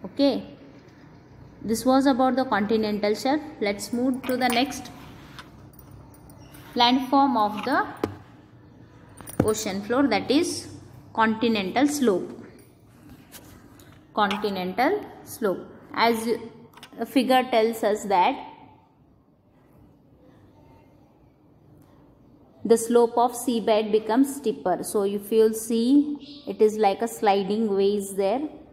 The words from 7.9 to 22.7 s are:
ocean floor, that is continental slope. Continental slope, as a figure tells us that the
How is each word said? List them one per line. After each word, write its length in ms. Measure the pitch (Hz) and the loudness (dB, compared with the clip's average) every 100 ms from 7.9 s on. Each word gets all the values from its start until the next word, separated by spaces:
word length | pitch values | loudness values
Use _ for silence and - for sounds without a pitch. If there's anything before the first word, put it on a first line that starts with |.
| - - - - - - - - - - - - - - - | -6 -8 -10 -20 -20 -20 -20 -20 -20 -20 -20 -20 -20 -20 -4
ocean 360 | 196 214 208 196 | -2 0 -4 -6
floor, 260 | 202 247 277 | -4 0 0
that 200 | 208 196 | 0 0
is 380 | 269 339 - - - - - - | 0 0 -6 -12 -18 -20 -20 -14
continental 720 | - 220 214 240 220 185 180 285 | -2 0 0 0 0 -2 0 0
slope. 480 | 294 247 180 - - - - - _ _ - - - - - - - - - - - - | 2 0 0 -2 -14 -18 -20 -20 _ _ -20 -20 -20 -20 -20 -20 -20 -20 -20 -20 -20 -10
Continental 920 | - 202 202 208 196 180 185 269 415 - - | -2 0 0 -4 -4 -6 0 0 0 -6 -18
slope, 420 | - - 214 180 - - - | -18 -4 -2 -2 -8 -20 -14
as 340 | - 226 226 226 226 226 - - - - - | 0 0 2 -2 -4 -6 -18 -20 -20 -20 -12
a 80 | 226 | -2
figure 380 | 285 254 254 254 | 0 4 2 4
tells 320 | 240 220 226 | 2 2 2
us 180 | 214 208 208 | 0 0 0
that 280 | 190 190 269 - - - - _ _ _ _ _ _ _ _ _ - - _ _ _ - - - - - - - - _ _ _ _ _ _ _ - - _ - _ _ - - - | 2 2 0 -8 -18 -20 -20 _ _ _ _ _ _ _ _ _ -20 -20 _ _ _ -20 -20 -20 -20 -20 -20 -20 -20 _ _ _ _ _ _ _ -20 -20 _ -20 _ _ -20 -20 -8
the 120 | - | 4